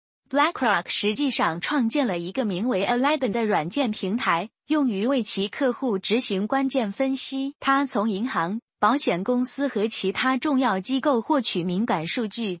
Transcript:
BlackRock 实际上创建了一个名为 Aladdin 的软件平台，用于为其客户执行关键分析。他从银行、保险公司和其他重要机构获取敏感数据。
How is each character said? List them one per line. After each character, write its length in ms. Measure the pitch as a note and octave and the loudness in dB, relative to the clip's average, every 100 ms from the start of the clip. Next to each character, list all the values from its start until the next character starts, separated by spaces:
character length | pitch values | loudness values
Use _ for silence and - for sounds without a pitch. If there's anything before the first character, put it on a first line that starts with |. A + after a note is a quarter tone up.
| _ _ - | _ _ -2
BlackRock 600 | C#4 D4+ - B3 F#3 - | 2 2 2 2 0 0
实 260 | - G#3 | -2 0
际 160 | G#3+ C#4+ | 0 0
上 300 | - G3 E3 | 0 0 -2
创 280 | - C#4+ A#3 | -2 0 2
建 180 | D4 B3+ | 2 0
了 100 | F3 | -2
一 140 | E3+ | -4
个 120 | G3 | -4
名 220 | A3+ F3+ A#3 | -2 -2 0
为 180 | G#3 | 0
Aladdin 460 | F#3+ A#3+ C4+ D4+ B3+ | 2 2 2 0 0
的 160 | G#3+ A3 | 0 2
软 240 | F#3 D#3 | 0 0
件 220 | C#4 B3+ | -2 -2
平 240 | G#3+ F#3+ A3+ | -2 -2 -2
台， 320 | G#3 E3+ G#3 _ - | 0 0 -2 _ -2
用 220 | D#4 C4+ | 0 2
于 180 | F#3+ A3 | 2 2
为 160 | C#4 | 2
其 240 | G#3+ - G3+ | 0 -2 -2
客 260 | - C4+ | 0 0
户 240 | A#3+ C4 G3 | 0 0 0
执 220 | - A3+ | 0 0
行 300 | - F#3+ G#3 | 0 -2 0
关 200 | C4+ C4+ | 0 0
键 220 | C4 G#3+ | 0 -2
分 240 | G3+ C4+ | 0 0
析。 400 | C4 - C4+ C4+ - | 0 -2 -4 -6 -4
他 260 | - C4+ C#4 | 0 0 2
从 240 | A3+ A3 | 0 0
银 180 | F#3+ B3 | 0 -2
行、 320 | G3+ E3 A3 - - | -2 -2 -4 -8 0
保 160 | G#3 C4+ | 2 2
险 260 | - F3 | 2 0
公 220 | G3 B3 | 0 0
司 240 | B3+ - C#4 | 0 -2 -2
和 180 | A3 G#3+ | 0 0
其 240 | - F#3+ | 0 -2
他 260 | - B3+ C4 | 0 0 0
重 220 | D#4 C4+ | 2 2
要 220 | C4 F#3+ | 2 0
机 180 | F#3 C4 | 0 0
构 220 | D4+ B3 | 2 2
获 200 | - D4+ | 2 0
取 220 | A3+ F#3 | 2 -2
敏 240 | E3+ F3+ A#3 | 0 0 0
感 180 | F#3+ | 0
数 220 | E3 - A3 | -2 -4 -4
据。 320 | G#3+ A3 F3 | -4 -4 -6